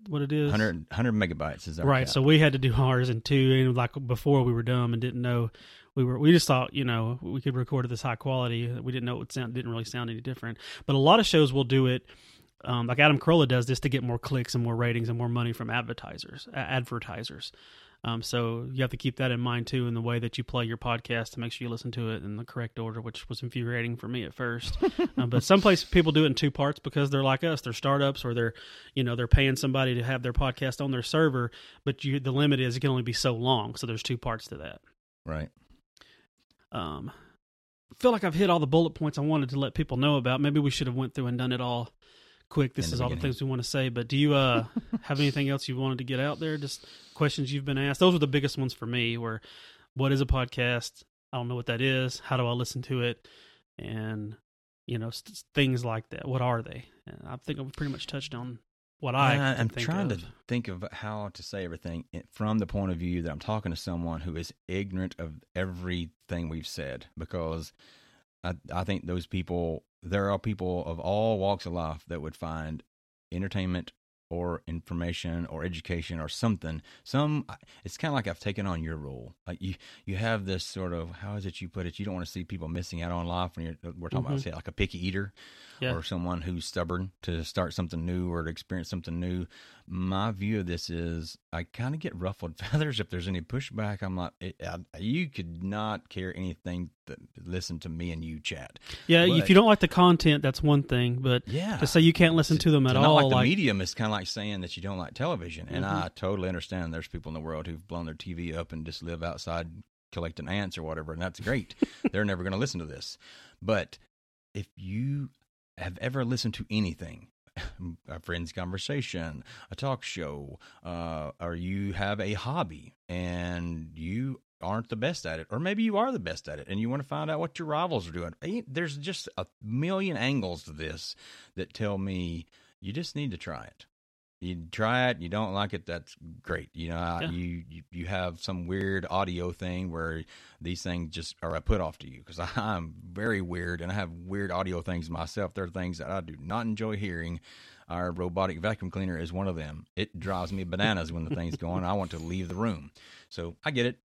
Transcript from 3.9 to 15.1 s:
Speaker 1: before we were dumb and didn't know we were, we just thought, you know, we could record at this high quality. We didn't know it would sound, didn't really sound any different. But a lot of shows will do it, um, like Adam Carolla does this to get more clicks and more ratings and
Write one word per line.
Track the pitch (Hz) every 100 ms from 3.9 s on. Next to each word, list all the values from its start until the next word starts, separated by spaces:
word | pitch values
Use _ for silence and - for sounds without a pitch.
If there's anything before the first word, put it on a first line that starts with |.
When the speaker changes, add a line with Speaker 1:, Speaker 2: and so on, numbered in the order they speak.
| 143
Speaker 1:
before | 127 120 147 139
we | 123
were | 117
dumb | 117 123 120
and | 117
didn't | 123 120
know | 123 120 113 - - - - -
we |
were, | 123 127
we | 147
just | 170 -
thought, | 127 127
you | -
know, | 127 117 113 123
we | 180 135
could | 143 127
record | 123 135
at | 123
this | 117
high | 131 113
quality. | 139 131 123 117 120
We | 120 127
didn't | 127
know | 120 123
it |
would | 120
sound, | 131 120
didn't | 123 120
really | 117
sound | 113 123 117
any | 113
different. | 123 127 117 113 - - -
But |
a | 139
lot | 143 220
of | 208
shows | 160 143
will | 135
do | 123 135 127
it, | 127 - - - - _ _
um, | - 123 117
like | 123
Adam | 151 139
Carolla | - 165 135
does | 123 120
this | 127
to | 143
get | 131
more | 123 120
clicks | - 135 117
and | 123
more | 117 117
ratings | 120 117
and | 117